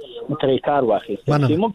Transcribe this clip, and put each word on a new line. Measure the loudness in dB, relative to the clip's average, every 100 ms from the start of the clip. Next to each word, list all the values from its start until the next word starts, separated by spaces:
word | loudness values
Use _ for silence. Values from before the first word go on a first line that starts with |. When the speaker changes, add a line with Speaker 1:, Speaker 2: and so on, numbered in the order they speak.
| -6 -12 -8 -2
Speaker 1:
ترې | 0 0
کار | 0 0
واخیستل | 2 0 -2 -6 0
Speaker 2:
مننه. | 2 2
Speaker 1:
شي. | 2
موږ | 0